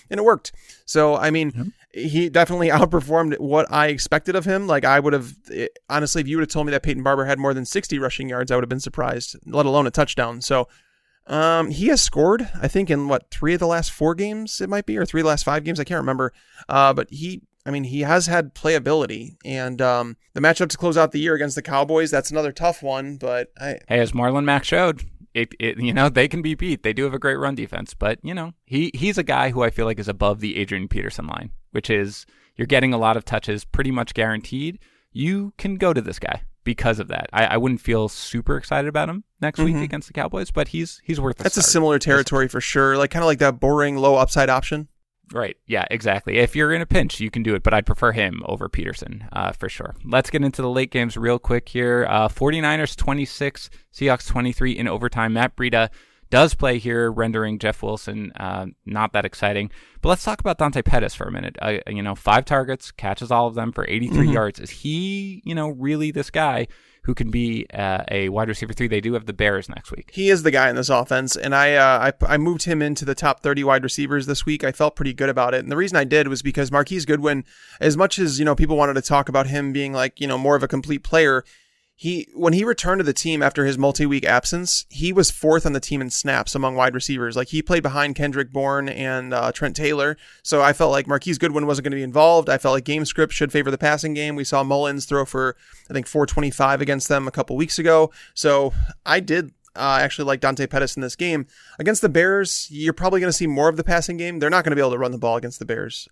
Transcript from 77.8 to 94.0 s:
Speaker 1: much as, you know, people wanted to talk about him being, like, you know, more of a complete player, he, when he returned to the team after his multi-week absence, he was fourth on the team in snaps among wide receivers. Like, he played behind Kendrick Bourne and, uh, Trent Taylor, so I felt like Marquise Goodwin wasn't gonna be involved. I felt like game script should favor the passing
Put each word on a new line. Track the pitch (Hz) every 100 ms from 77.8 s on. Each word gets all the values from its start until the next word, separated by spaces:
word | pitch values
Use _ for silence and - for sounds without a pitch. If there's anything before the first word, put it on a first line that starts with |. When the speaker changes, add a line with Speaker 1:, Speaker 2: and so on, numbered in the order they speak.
| 156 147
Speaker 1:
much | 190 -
as, | 175 135
you | 151
know, |
people | 139 156 151
wanted | 143 135
to |
talk | - 143 139
about | 135 135
him | 143 139
being, | 135 139
like, | 135 127 -
you | 139
know, | 127
more | 139 143
of |
a | 135
complete | 139 143 143
player, | - 165 151 131 - _ _ _ _ _
he, | 165 175 -
when | - 170
he | 170
returned | 220 233 175 190
to |
the | 156
team | 131 165 156
after | 139 147 139
his | 131
multi-week | 139 139 147 139 -
absence, | 120 - 175 180 - -
he | 139 170
was | 185 175
fourth | - 156 160 156
on |
the | 139
team | - 143
in | 127
snaps | - 143 131 - 139
among | 131 127
wide | 127 123
receivers. | - 135 120 117
Like, | 127
he | 156
played | 151 175
behind | 147 139 143 139
Kendrick | 147 135 127
Bourne | 135 139 139 139
and, | - 135 131 127
uh, | 123 120
Trent | - 147 -
Taylor, | 151 147 143 151 - -
so | - 151
I | 143
felt | 143 160
like | 139 135
Marquise | 143 180 147
Goodwin | 170 147 147
wasn't | 139
gonna | 139 139
be |
involved. | 131 131 160 170 139
I | 135
felt | 135 131
like | 127
game | 151
script | 147 - 156
should | - 147
favor | 151 139
the | 135
passing | 151 151